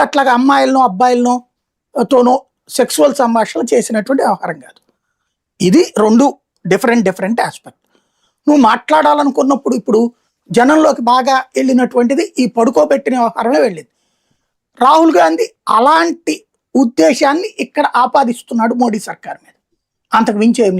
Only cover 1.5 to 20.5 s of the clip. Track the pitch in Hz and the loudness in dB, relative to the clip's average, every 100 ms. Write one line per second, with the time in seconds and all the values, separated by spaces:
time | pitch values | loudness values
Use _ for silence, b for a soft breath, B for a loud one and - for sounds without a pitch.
1.5 | _ _ _ _ - 233 254 247 262 - | _ _ _ _ -6 0 2 2 0 -4
2.5 | _ - - 240 - 294 - 240 226 214 | _ -10 -4 -2 0 0 2 -2 0 -2
3.5 | 330 262 - - 220 202 269 262 190 180 | -4 -2 -2 -2 -4 -4 -2 -2 -4 -6
4.5 | 160 - _ _ _ _ _ _ _ _ | -12 -16 _ _ _ _ _ _ _ _
5.5 | - 180 233 359 - 214 226 285 - _ | -4 2 2 2 0 2 4 2 -2 _
6.5 | _ 175 190 240 233 190 180 196 233 170 | _ -4 -2 0 0 0 -2 -4 -4 -6
7.5 | - - - _ _ _ _ _ _ - | -8 -20 -20 _ _ _ _ _ _ 0
8.5 | 294 233 233 - 311 294 294 285 277 269 | 2 4 2 0 0 2 0 0 0 0
9.5 | 277 220 247 - 220 233 - _ _ - | -2 -2 -6 -2 0 -2 -6 _ _ -4
10.5 | 180 247 311 311 285 233 247 254 262 262 | 0 2 4 2 0 0 0 0 -2 -2
11.5 | - 262 254 247 247 240 277 381 - 247 | -4 0 0 0 0 -2 -2 -4 -4 -4
12.5 | - 226 226 302 277 277 247 233 - 220 | -2 -2 0 0 -2 -2 -4 -4 -4 -2
13.5 | 294 262 165 139 _ _ _ _ _ _ | 0 -2 -4 -14 _ _ _ _ _ _
14.5 | _ _ - 247 320 330 349 330 330 440 | _ _ -2 2 4 4 2 2 0 -6
15.5 | _ - 214 254 320 339 330 - 311 _ | _ -4 0 2 2 0 -4 -8 -8 _
16.5 | _ _ 254 240 - 320 254 285 302 403 | _ _ -2 0 2 0 2 0 -2 -6
17.5 | - 277 - 277 254 247 285 254 240 - | -8 -8 -4 -2 0 0 0 -2 -4 -8
18.5 | 233 226 240 240 214 - 160 180 - _ | -4 -2 -2 -2 -4 -8 -16 -16 -18 _
19.5 | _ _ _ _ _ _ 220 233 208 220 | _ _ _ _ _ _ -2 -2 0 0